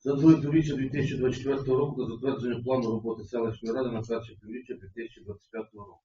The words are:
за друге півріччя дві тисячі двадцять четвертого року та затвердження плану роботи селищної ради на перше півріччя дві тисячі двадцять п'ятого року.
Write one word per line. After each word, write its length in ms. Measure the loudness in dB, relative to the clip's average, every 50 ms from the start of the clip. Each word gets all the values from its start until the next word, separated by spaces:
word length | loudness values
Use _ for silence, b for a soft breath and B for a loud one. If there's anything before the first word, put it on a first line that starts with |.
за 140 | _ 0 0
друге 260 | 6 10 10 10 10 6
півріччя 340 | 2 4 4 4 2 0
дві 120 | -2 -2 -2
тисячі 260 | -2 0 0 0 0
двадцять 220 | 0 0 0 0 0
четвертого 400 | -2 -2 -2 -2 0 0 2 2
року 240 | 2 0 -2 -4 -6
та 80 | -6
затвердження 520 | -6 -4 -2 -2 -2 -2 -2 -4 -4 -4 -2
плану 280 | 0 0 0 0 0
роботи 340 | -2 -2 -2 -4 -6 -6 -10
селищної 500 | -6 -4 -2 -2 -2 -4 -6 -4 -4 -2
ради 160 | -2 -2 -2
на 120 | -4 -6 -4
перше 320 | -4 -4 -6 -6 -10 -18 -20
півріччя 340 | -16 -14 -12 -12 -10 -10 -12
дві 140 | -12 -12 -16 -12
тисячі 300 | -12 -12 -12 -12 -18 -14
двадцять 260 | -14 -14 -14 _ _
п'ятого 340 | -12 -12 -12 -12 _ -18 -18
року. 180 | -18 -20 -20 _